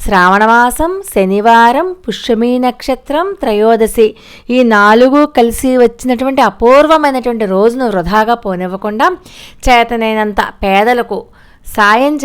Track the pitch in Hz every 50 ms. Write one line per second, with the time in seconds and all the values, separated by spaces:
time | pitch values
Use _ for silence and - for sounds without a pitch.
0 | - - 208 180 180 185 190 202 214 226 233 233 240 247 233 - - 339 381 392
1 | 403 - - 208 190 190 196 208 208 233 233 226 233 233 247 285 349 370 359 -
2 | - 240 196 - - - 226 214 233 240 247 254 254 247 240 - - - 262 254
3 | - - 285 311 359 392 392 - - 240 208 208 214 226 233 220 226 208 - 233
4 | 220 214 - - - - - - - - 240 254 254 226 220 208 202 208 220 233
5 | 254 262 269 294 294 294 - 254 233 233 226 - - 262 254 254 240 233 233 -
6 | - 254 247 233 262 269 269 277 247 208 196 - 233 233 262 285 302 302 320 311
7 | 302 285 262 254 233 247 240 220 220 190 190 190 208 233 240 262 254 226 202 180
8 | 165 175 208 214 220 226 233 233 - 202 185 180 185 180 190 196 214 214 208 226
9 | 294 359 370 349 - - - - - - - - - 262 247 233 233 233 240 226
10 | 226 220 220 220 214 208 196 220 202 - - - 208 196 190 196 214 240 247 240
11 | 226 - 208 190 - _ _ _ - _ _ _ - - - 220 208 208 220 240
12 | 269 294 302 285